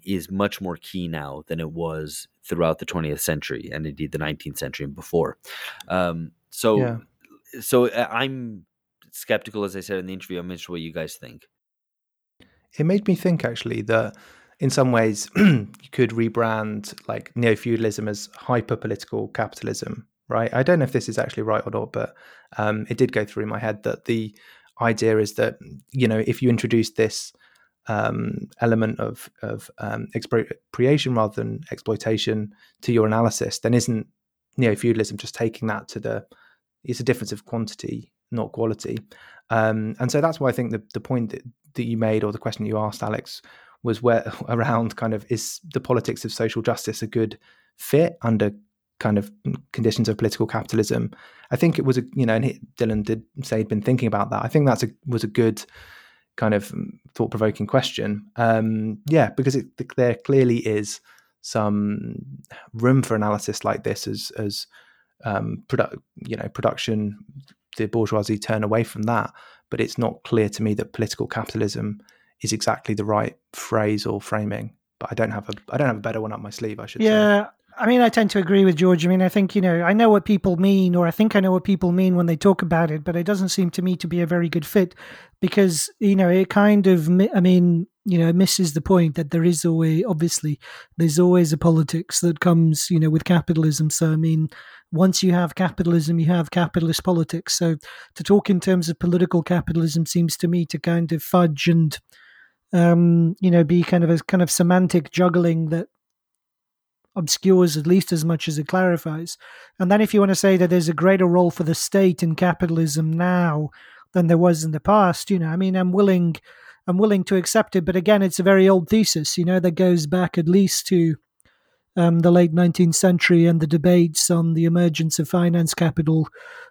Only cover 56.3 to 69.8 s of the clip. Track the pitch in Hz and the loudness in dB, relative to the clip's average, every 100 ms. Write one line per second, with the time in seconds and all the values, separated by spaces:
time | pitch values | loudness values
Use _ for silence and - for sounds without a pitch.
56.3 | - 110 104 104 - - - _ - 110 | -4 -2 -2 -4 -10 -12 -14 _ -6 -4
57.3 | 110 110 104 104 147 - - 104 104 - | 0 -2 -2 -2 -2 -2 -6 -6 -6 -10
58.3 | - 117 113 113 110 110 107 - 160 - | -2 0 0 0 -2 -6 -8 0 2 2
59.3 | - 131 131 - - 127 - 123 117 - | 0 -2 -2 -6 -12 -10 0 0 0 0
60.3 | 135 123 117 110 107 104 - _ _ _ | 2 4 2 0 -4 -4 -10 _ _ _
61.3 | _ - 110 104 104 104 104 - - 135 | _ -6 -2 0 0 -2 -4 -8 -12 -14
62.3 | 135 - - - 110 123 131 - 110 104 | -20 -20 -20 -18 -2 2 2 2 -2 0
63.3 | 104 - 104 107 107 110 107 - 104 - | -2 -4 -6 -4 -4 -4 -6 -8 -10 -10
64.3 | - 104 98 - _ _ _ _ _ 110 | -8 -8 -8 -14 _ _ _ _ _ -6
65.3 | 101 110 107 - 127 - - _ - 127 | -6 -6 -8 -4 -2 -2 -6 _ -18 -12
66.3 | 113 107 - 117 - - 107 104 104 - | -10 -8 -4 -4 -4 -4 -2 -4 -8 -16
67.3 | 139 - _ _ - 107 117 107 110 101 | -20 -20 _ _ -6 -4 0 0 0 -2
68.3 | 107 - 110 104 110 113 - 107 117 - | -4 -2 -4 0 0 -2 -4 -2 -2 -4
69.3 | - - _ _ - | -10 -20 _ _ -6